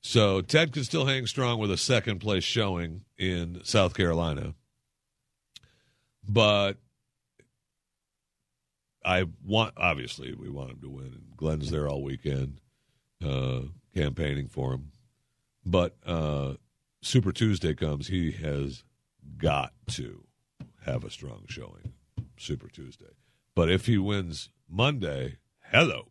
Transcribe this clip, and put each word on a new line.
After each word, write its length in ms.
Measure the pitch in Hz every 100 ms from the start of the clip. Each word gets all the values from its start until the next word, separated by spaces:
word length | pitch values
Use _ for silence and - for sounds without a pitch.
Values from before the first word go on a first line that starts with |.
So 400 | - 113 104 95
Ted 300 | 92 151 160
could 140 | 147 123
still 220 | 160 139
hang 180 | 135 120
strong 340 | - 123 117
with 120 | 107
a 60 | 90
second 420 | - 123 120 98
place 260 | 104 98 -
showing 560 | 117 104 87 85 82 - _
in 420 | 92 90 85 87
South 300 | - 113 92
Carolina. 600 | - 90 82 82 76 69 76 _ _ _ _ _ _ _ _ _ - _ _ _ _ _ _ 101
But 520 | 104 107 104 98 98 _ _ _ _ _ _ _ _ _ _ _ _ _ _ _ _ _ _ _ _ _ _
I 220 | 92 92 90 -
want, 300 | 95 107 107 -
obviously, 580 | 87 73 60 - 65
we 160 | 60 65
want 220 | 69 65
him 80 | 64
to 80 | 65
win, 180 | 67 65
and 280 | 64 65 -
Glenn's 340 | 78 76 71
there 180 | 78 73
all 140 | 69
weekend, 600 | 69 67 73 69 67 69 _ _ _ _ _ _
uh, 420 | 78 67 65 64 67 87 _
campaigning 540 | - 73 65 76 71 69
for 260 | - 65
him. 180 | 64 76 - _ _ _ _ _ _ 92
But, 320 | 92 87 - -
uh, 480 | 85 76 73 69 69 _ _ _ _
Super 320 | - 131 95
Tuesday 400 | - 113 95 82
comes, 340 | 76 78 73 -
he 240 | 95 82
has 540 | 95 78 71 69 65 _ _ _ _ 71 73
got 360 | 80 71 65 _ -
to 360 | - 62 50 _ _ _ _ - _ -
have 180 | 62
a 60 | 55
strong 340 | - 69 52 50
showing 420 | - 50 50 - - _ - - -
Super 320 | - 73 -
Tuesday. 440 | - 65 - - _ _ _ _
But 160 | - 82
if 160 | 92 -
he 120 | 107
wins 520 | 98 101 87 73 - _ _
Monday, 680 | 85 131 143 87 69 62 - _ _ -
hello. 360 | 117 156 69 -